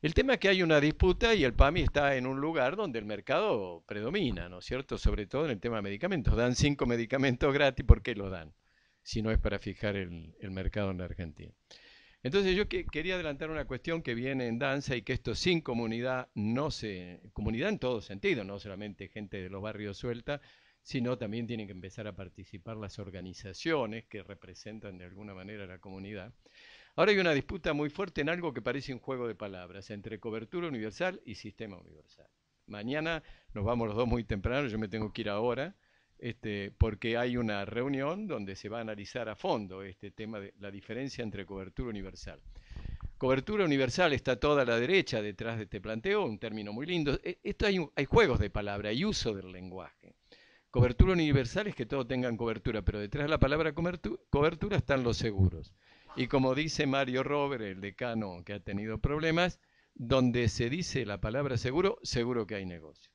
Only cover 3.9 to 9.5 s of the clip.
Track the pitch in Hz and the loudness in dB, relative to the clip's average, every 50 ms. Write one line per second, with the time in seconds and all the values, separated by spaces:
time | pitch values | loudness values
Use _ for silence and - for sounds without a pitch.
3.9 | 107 104 107 120 165 214 190 127 98 87 85 87 90 90 - - 127 127 135 - | -6 -4 -4 -2 0 0 0 0 0 -2 -4 -8 -10 -12 -8 -6 -6 -6 -4 -4
4.9 | 123 104 - - 107 107 104 92 - 131 156 160 127 92 - 120 117 110 98 98 | -6 2 2 2 4 4 -2 -2 -2 -2 0 0 -2 -2 -2 -2 -2 -2 -4 -4
5.9 | 101 101 - 180 202 165 104 - 113 107 117 123 123 - - 147 143 139 143 120 | -6 -4 -2 -2 -2 0 4 4 4 6 6 4 4 4 4 4 4 4 2 2
6.9 | 120 117 117 107 - 135 131 - 123 120 - 147 135 143 143 139 131 - 139 113 | 2 0 0 0 0 2 4 2 2 4 2 2 4 6 4 4 2 2 10 10
7.9 | - 110 101 - 120 104 98 95 92 87 80 76 - _ _ _ _ _ _ _ | 10 10 10 -4 -4 -2 -4 -4 -6 -8 -10 -12 -18 _ _ _ _ _ _ _
8.9 | _ _ _ - - 120 107 110 110 - - 110 | _ _ _ -6 -4 -2 0 2 2 4 4 2